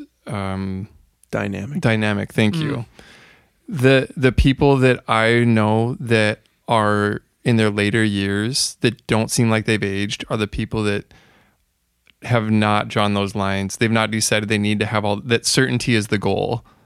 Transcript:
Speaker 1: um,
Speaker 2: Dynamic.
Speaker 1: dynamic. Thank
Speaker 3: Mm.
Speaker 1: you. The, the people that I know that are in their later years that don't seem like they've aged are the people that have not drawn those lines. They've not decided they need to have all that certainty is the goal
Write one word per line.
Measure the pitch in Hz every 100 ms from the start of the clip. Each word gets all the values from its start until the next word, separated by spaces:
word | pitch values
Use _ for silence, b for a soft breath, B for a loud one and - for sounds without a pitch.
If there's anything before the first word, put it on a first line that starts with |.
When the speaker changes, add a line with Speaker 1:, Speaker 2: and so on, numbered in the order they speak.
| 294 _ -
Speaker 1:
um, | 104 95 95 95 95 101 - _ _ _
Speaker 2:
Dynamic. | 110 101 98 104 151
Speaker 1:
dynamic. | 123 110 107 101 101
Thank | - 107
Speaker 3:
Mm. | 160
Speaker 1:
you. | 151 127 - B B B B B B B -
The, | 165 131 135 - -
the | 127
people | - 139 131 143 135
that | 131 123 -
I | 113 113 120
know | 120 110 107 110 117 -
that | 117 113 107 110 _ _ -
are | 113 104 104 104 113 - _
in | 123 117
their | 107
later | 104 101 113
years | 110 101 98 101 110 139 - -
that | 127 - -
don't | 110 113
seem | - 113
like | 110
they've | 107 107
aged | 101 98 101 - -
are | 120
the | 104
people | - 110 110
that | 104 101 - b b b b b _ _ _ _ _ _
have | - 120 110
not | 107 107 104 113
drawn | 113 104
those | 101 98
lines. | 104 98 98 95 -
They've | 113
not | 113 110
decided | 110 - 107 107
they | 107
need | 104 107
to |
have | 104 110
all | 104 101
that | 123 117
certainty | - - 131 123 -
is | 110 104
the | 104
goal | 98 98 98 117 b b